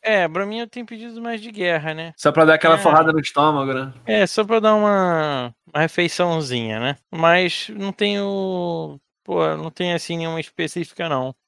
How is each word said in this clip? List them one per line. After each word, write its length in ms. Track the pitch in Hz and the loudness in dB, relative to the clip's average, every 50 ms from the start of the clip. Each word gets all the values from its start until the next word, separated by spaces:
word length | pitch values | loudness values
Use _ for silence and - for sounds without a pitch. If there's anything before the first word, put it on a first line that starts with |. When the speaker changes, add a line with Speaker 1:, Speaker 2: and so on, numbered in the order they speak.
Speaker 1:
É, 220 | - 220 214 196 175 | -2 0 2 2 2
a 40 | 156 | 0
Braminha 360 | 160 185 196 202 214 233 233 | -2 -4 -4 -4 -6 -8 -10
eu 40 | 220 | -10
tenho 160 | - 247 233 | -12 -14 -14
pedido 340 | - 233 214 226 240 226 233 | -14 -14 -16 -16 -16 -14 -10
mais 180 | 233 233 226 214 | -8 -8 -8 -8
de 100 | 214 233 | -10 -12
guerra, 420 | 208 208 180 175 170 156 147 160 156 | -8 -4 -2 0 0 -2 -2 -6 -8
né? 180 | 160 165 165 - - | -8 -10 -14 -10 -2
Speaker 2:
Só 120 | - 151 | 0 2
pra 140 | 147 160 160 | 4 6 6
dar 100 | 156 156 | 6 6
aquela 200 | 156 - 165 165 | 6 6 4 4
Speaker 1:
É. 20 | 156 | 6
Speaker 2:
forrada 320 | - 165 147 156 160 160 | 6 6 6 6 6 6
no 60 | 156 156 | 2 0
estômago, 520 | 143 - - 143 147 156 151 139 135 135 | -2 -2 0 2 2 4 2 0 -2 -2
né? 200 | 135 131 135 135 - - - | -4 -4 -6 -8 -12 -12 -4
Speaker 1:
É, 220 | 220 214 214 196 | 0 2 2 2
só 180 | - - 220 214 | 2 2 -2 0
pra 160 | 202 226 220 | 0 0 2
dar 140 | 208 214 214 | 4 4 4
uma, 800 | 214 208 208 202 196 185 180 170 160 156 151 143 131 123 120 - _ _ _ - | 4 4 2 2 2 2 2 0 0 0 0 -2 -4 -4 -6 -10 _ _ _ -2
uma 60 | 147 | 0
refeiçãozinha, 960 | 160 156 - 175 175 165 - - 180 175 165 160 147 127 127 120 113 110 110 110 | 0 0 0 0 -2 -2 0 -2 0 0 0 -2 -2 -2 -4 -4 -2 -4 -4 -4
né? 180 | 120 135 143 _ _ - | -4 -4 -6 _ _ -12
Mas 600 | - 165 165 170 170 180 185 175 - - - - 220 | -4 2 4 4 4 4 2 0 -2 -6 -8 -10 -10
não 180 | 202 196 196 | -8 -6 -6
tenho, 1080 | 190 - 208 202 202 202 202 202 196 196 190 190 185 180 175 175 170 165 160 151 147 143 _ _ _ _ - | -4 -2 -2 -2 -2 -2 -4 -4 -4 -4 -4 -4 -4 -4 -4 -4 -4 -6 -8 -10 -12 -18 _ _ _ _ -10
pô, 320 | 196 185 170 160 156 156 | -4 -2 0 0 0 -2
não 140 | 156 160 160 | -4 -8 -10
tenho 260 | - - 180 175 175 | -6 -6 -4 -2 -2
assim 220 | 160 - - 170 165 | -4 -4 -6 -6 -6
nenhuma 200 | 165 165 165 165 | -6 -6 -6 -6
específica, 720 | 156 - - - 165 156 - 180 160 - - - 175 160 | -8 -10 -8 -6 -6 -6 -6 -8 -10 -8 -8 -8 -4 -2
não. 260 | 143 131 127 131 - _ _ | -2 -2 -4 -6 -8 _ _